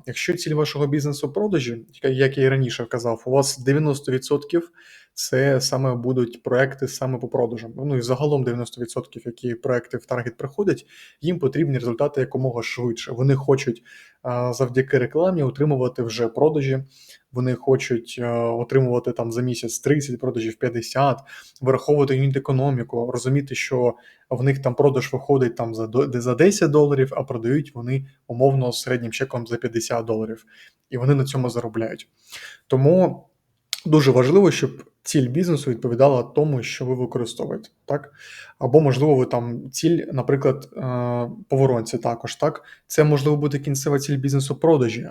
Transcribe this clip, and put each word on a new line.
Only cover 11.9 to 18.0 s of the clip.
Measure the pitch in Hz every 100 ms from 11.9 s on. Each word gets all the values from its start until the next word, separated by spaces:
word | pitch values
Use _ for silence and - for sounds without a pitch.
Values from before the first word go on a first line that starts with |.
| 117 147 139
якомога | 127 131 131 117
швидше. | 107 - 120 117 -
Вони | 120 131 135
хочуть, | 139 135 - 117 - - - _
а, | 127 123 123
завдяки | 120 127 127 135 135
рекламі | 123 151 185 180
отримувати | 131 135 151 135 127 127
вже | 117 113 113
продажі, | - 156 151 135 131 135 _ - - _
вони | 127 127 120
хочуть, | - 135 - 117